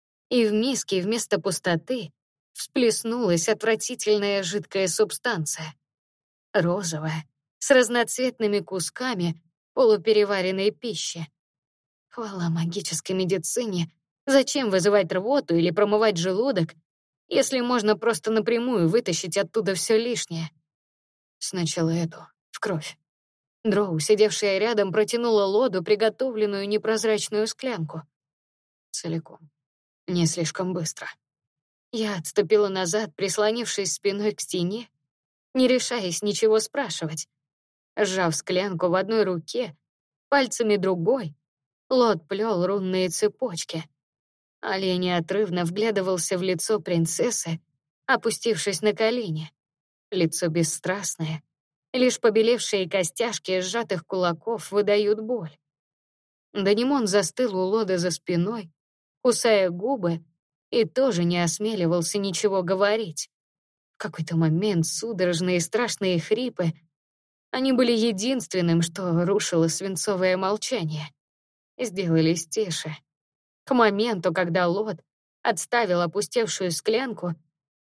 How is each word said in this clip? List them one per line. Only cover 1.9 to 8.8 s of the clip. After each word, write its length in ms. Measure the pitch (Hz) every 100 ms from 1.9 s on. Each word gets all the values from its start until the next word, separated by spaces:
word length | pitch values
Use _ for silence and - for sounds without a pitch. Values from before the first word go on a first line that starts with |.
| 254 170 _ _ _ _
всплеснулась 960 | - - 254 240 214 226 240 220 170 170
отвратительная 960 | 214 226 220 - 254 - 208 202 196
жидкая 460 | 180 202 156 196 190
субстанция. 840 | - 208 - 247 185 151 - 156 - _ _ _ _ _ _ _
Розовая, 720 | 208 170 185 175 156 156 156 - _ _ -
с 120 | -
разноцветными 880 | 262 226 240 233 - 254 247 214 202
кусками 800 | 165 190